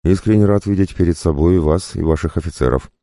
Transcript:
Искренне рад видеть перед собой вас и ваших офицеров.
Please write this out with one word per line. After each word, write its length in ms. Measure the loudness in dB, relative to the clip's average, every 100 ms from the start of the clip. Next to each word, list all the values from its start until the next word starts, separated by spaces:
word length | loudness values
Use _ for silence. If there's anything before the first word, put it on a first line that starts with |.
Искренне 420 | 0 0 2 2 4
рад 200 | 2 0
видеть 300 | -2 -2 0
перед 220 | -2 0
собой 420 | -2 0 2 2
вас 360 | 2 0 -2 -4
и 60 |
ваших 340 | -2 0 -2 -4
офицеров. 560 | -8 -2 -2 -2 -4 _